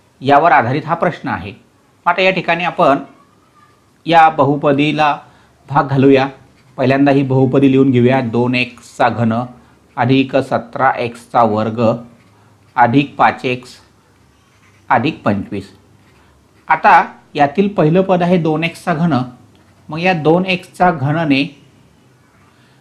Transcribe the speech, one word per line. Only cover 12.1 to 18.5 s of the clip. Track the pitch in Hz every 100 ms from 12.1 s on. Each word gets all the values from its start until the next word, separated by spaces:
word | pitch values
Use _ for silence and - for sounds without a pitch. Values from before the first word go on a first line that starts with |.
| _ _ _ _ _ _ -
अधिक | 120 135 143 -
पाच | 117 107
एक्स | 131 123 - - _ _ _ _ _ _ _ _ _ _ -
अधिक | 127 139 165
पंचवीस. | - 98 90 101 - - _ _ _ _ _ _ _ _ -
आता | 160 220 180 208 - _
यातील | 147 143 - 202
पहिलं | 196 156 175
पद | 190 180
आहे | 175 185
दोन | 160